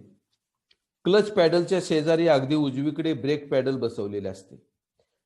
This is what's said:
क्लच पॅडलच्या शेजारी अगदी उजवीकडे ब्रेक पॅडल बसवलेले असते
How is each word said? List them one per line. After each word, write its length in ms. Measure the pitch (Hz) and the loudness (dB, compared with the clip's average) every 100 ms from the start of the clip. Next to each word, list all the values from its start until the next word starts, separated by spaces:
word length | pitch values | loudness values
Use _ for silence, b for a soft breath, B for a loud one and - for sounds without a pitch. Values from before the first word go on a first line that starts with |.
| - _ _ _ _ _ _ _ _ _ | -18 _ _ _ _ _ _ _ _ _
क्लच 280 | 170 202 208 | 2 2 2
पॅडलच्या 440 | 196 165 175 175 185 | 4 4 4 0 -2
शेजारी 460 | 175 160 151 165 170 | 0 0 2 2 4
अगदी 260 | 139 135 | 2 2
उजवीकडे 580 | 151 143 127 147 147 160 | 0 0 -2 -4 -4 -4
ब्रेक 340 | 143 135 147 - | -4 -2 -4 -2
पॅडल 260 | 139 127 131 | -2 0 -2
बसवलेले 500 | 95 - 104 101 98 | -4 -4 -6 -6 -8
असते 280 | 95 - - _ _ _ _ _ _ | -10 -16 -20 _ _ _ _ _ _